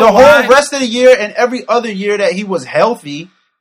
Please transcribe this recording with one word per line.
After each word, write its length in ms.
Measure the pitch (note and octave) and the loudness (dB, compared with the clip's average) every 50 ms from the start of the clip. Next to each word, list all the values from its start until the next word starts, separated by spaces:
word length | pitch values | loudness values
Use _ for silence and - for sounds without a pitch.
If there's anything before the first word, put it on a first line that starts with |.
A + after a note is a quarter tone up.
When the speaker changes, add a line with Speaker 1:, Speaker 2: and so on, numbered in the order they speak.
| A#3 A3 | 2 4
Speaker 1:
The 40 | F#3+ | 4
Speaker 2:
why? 280 | A3+ C4 C#4+ D4+ C#4+ | 6 6 6 4 4
Speaker 1:
whole 80 | A#3+ G#3+ | 4 2
rest 220 | B3+ C#4+ D4 - D4 | 2 2 2 0 -2
of 60 | C#4 | -4
the 80 | C4 A#3 | -4 -4
year 280 | A3 B3 B3+ B3+ B3+ G3 | 0 2 2 2 2 2
and 140 | G#3 G#3 - | -2 -4 -4
every 320 | - A#3+ B3 B3+ A#3+ - - | -4 -2 -2 -4 -6 -6 -4
other 240 | A3 A#3+ A3+ A3+ | -4 -4 -4 -4
year 260 | G#3 F#3+ G3+ G3+ G#3 G3 | -6 -6 -4 -4 -2 -2
that 140 | G3 F3 E3 | -2 -2 -4
he 100 | F#3+ G#3+ | -4 -6
was 220 | G3 F#3 D#3 B2+ | -6 -6 -8 -6
healthy, 640 | - - D3+ F#3 A3+ A#3+ - - C#3+ C#3+ D3 E3+ F#3 _ _ _ _ _ _ | -4 -2 0 0 0 -2 -4 -10 -12 -14 -14 -14 -16 _ _ _ _ _ _